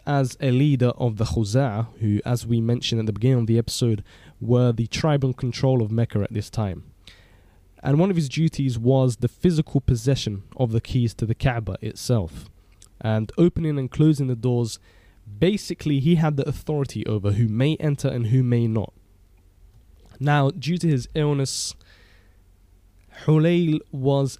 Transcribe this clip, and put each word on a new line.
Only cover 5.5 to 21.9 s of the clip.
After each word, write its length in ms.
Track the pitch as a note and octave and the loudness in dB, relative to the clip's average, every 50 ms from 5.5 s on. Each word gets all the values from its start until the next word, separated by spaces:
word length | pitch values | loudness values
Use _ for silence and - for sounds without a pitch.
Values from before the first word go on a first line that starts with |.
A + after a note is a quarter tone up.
| A2+ - - C3+ C3 B2 | -4 0 0 2 2 2
of 80 | A2+ G#2 | 0 0
Mecca 300 | A2 A2+ A#2 - - G#2 | 0 0 0 0 0 -2
at 120 | G2 - | -2 -2
this 180 | A2+ A2 G2+ - | -4 -6 -6 -6
time. 340 | - - G#2+ G2 F2 - - - - _ - - - - - _ _ - _ _ _ _ _ _ _ - | -4 -4 -4 -4 -4 -8 -12 -20 -20 _ -20 -20 -20 -20 -20 _ _ -20 _ _ _ _ _ _ _ -6
And 160 | - C#3 C#3 D3+ | -2 0 2 2
one 120 | F3+ G3+ | 2 2
of 60 | F#3+ | 2
his 140 | E3 D3+ C3 | 0 -2 -2
duties 480 | - D3 E3 D#3+ - - C#3 C3 A#2+ A#2 | -2 0 0 0 0 -2 -2 -2 -2 0
was 380 | A2+ B2 C3+ C3 C3 B2+ A2+ | 2 2 4 4 4 2 0
the 120 | - - A#2+ | -2 -4 -4
physical 540 | - - - F3+ E3+ D#3 D#3 - - C#3+ | -4 0 0 0 2 2 -2 0 -2 -2
possession 600 | - - C3+ A2+ A2 C#3 C3+ - - - G#2 F#2+ - - - | 2 2 0 0 2 0 0 0 -2 -6 -6 -8 -10 -10 -4
of 160 | - C3 A#2 | -2 -2 0
the 80 | A2 A#2 | 0 -2
keys 320 | - - - C3 A#2+ A2 - | -2 0 -2 0 0 0 -2
to 120 | - A#2 | -4 -4
the 80 | G#2+ A2+ | -4 -2
Kaaba 420 | - - C3 A#2+ A#2 G#2+ F#2+ F#2+ - | 0 0 -2 -2 -2 -4 -6 -8 -8
itself. 680 | - A2+ - - - - B2 A2 F2+ E2 - - - - - _ _ _ _ _ - - _ - | -8 -10 -10 -8 -2 0 0 0 0 -4 -8 -14 -18 -18 -20 _ _ _ _ _ -20 -20 _ -8
And 320 | - A2+ A2 A2 A2 - - | -4 -2 -2 -2 -2 -2 2
opening 420 | - E3+ F3 - - E3+ D#3 D3 C#3 | 2 2 2 2 0 -4 -2 -2 -4
and 120 | C3 B2 | -4 -4
closing 360 | - - D3+ D#3 D3+ C#3 C#3 | 0 4 4 4 4 2 0
the 80 | B2+ B2+ | -2 -2
doors, 440 | A2+ A2 B2+ B2 A#2+ A#2+ A2 - - _ - _ - - - - - - - - - | -2 0 0 0 0 0 -2 -4 -12 _ -20 _ -20 -20 -20 -20 -20 -20 -12 -4 0
basically 640 | D#3+ F#3 G#3+ G3 - - - - - D3+ D3 C#3 | 0 0 0 0 -4 -6 -8 -6 -2 0 0 2
he 140 | C3 E3 F3 | 4 4 4
had 240 | D#3 E3 D#3 D3+ C3+ | 4 4 2 0 -2
the 100 | - D3 | -2 -4
authority 560 | C3+ - - - D3+ D3 C3+ B2+ - G#2+ - | -4 -6 -4 -4 -2 -2 -2 -4 -6 -6 -4
over 280 | - G#2+ G#2+ F#2+ G2+ | -4 -2 -2 0 0
who 140 | G2+ G2+ A#2+ | 2 2 0
may 300 | A2 G#2 A#2 C3 D3+ D#3+ | 0 0 0 0 0 0
enter 320 | - - D3+ C#3+ - - C3+ | 0 -2 -2 -2 -2 -2 -4
and 200 | - B2 A#2 G#2+ | -2 -2 -2 2
who 140 | B2+ C3 | 2 2
may 240 | B2+ A#2+ A#2+ A#2+ A#2 | 2 2 2 2 0
not. 280 | A2+ A2 A2+ F#2+ - _ - _ _ _ _ - _ _ _ _ _ _ _ - - _ - _ _ - - - - - - | 0 0 -2 -4 -6 _ -18 _ _ _ _ -20 _ _ _ _ _ _ _ -20 -20 _ -20 _ _ -20 -20 -20 -20 -10 -4
Now, 300 | C3 D3 D3 D3 C#3 C#3 | 0 2 2 2 2 0
due 300 | - - A#2+ D3 F3 F3 | 0 -2 -4 -4 -4 0
to 100 | F3 E3 | 0 0
his 220 | D3 B2+ A#2+ - - | 0 0 -2 -4 -4
illness, 600 | D#3 D3 D3 C#3+ C#3 C3+ C3 - - - - - - - - | -2 0 0 0 0 -2 -4 -4 -8 -8 -10 -10 -14 -20 -20